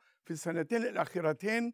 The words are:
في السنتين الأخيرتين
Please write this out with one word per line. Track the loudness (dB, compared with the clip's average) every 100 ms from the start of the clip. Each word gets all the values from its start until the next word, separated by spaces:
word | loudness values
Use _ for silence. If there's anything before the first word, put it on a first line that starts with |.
| _ _
في | -8
السنتين | -6 -2 -2 0 0
الأخيرتين | 0 0 -2 2 2 2 0 0 0